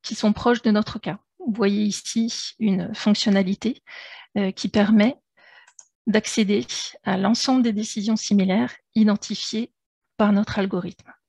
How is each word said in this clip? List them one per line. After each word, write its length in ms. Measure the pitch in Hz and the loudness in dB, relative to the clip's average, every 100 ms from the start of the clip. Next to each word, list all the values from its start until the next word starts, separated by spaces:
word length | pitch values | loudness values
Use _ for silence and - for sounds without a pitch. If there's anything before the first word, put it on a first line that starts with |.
qui 120 | - 226 | -10 -2
sont 160 | 214 | 0
proches 300 | 214 240 240 | 2 0 2
de 100 | 226 | 2
notre 280 | 208 - 208 | 0 -2 -6
cas. 200 | - 185 _ _ | -8 -10 _ _
Vous 120 | 349 | -6
voyez 300 | 208 202 202 | 0 0 2
ici 720 | 208 190 - 226 226 - - - | -2 -4 -6 -4 -2 -4 -10 -2
une 360 | 220 190 175 214 | 0 0 -2 -2
fonctionnalité, 880 | 214 208 - 196 185 196 220 - - - - - - 202 | 0 2 2 2 2 -2 -4 -6 -14 -20 -20 -20 -8 -4
euh, 140 | 190 | -4
qui 180 | - 202 | -4 -2
permet 480 | 233 208 220 214 - _ _ - - _ - _ _ - | 2 4 6 4 0 _ _ -20 -20 _ -20 _ _ -2
d'accéder 580 | 214 - - 202 208 247 - - - | 0 0 0 2 0 -2 -10 -10 -8
à 140 | - - | -4 0
l'ensemble 440 | - 233 - 262 | 0 0 2 2
des 120 | 233 | 2
décisions 420 | 208 220 220 202 220 | 0 -4 -4 -2 -2
similaires 580 | - 202 190 190 247 - _ 220 | 2 2 4 2 -2 -8 _ 2
identifiées 760 | 214 208 - 202 - 214 240 _ _ _ _ - | 4 2 -4 -8 -6 -6 -8 _ _ _ _ 0
par 160 | 208 | 2
notre 280 | 202 214 214 | 2 0 -2
algorithme. 520 | 190 180 - - - - | -2 -2 -6 -12 -20 -20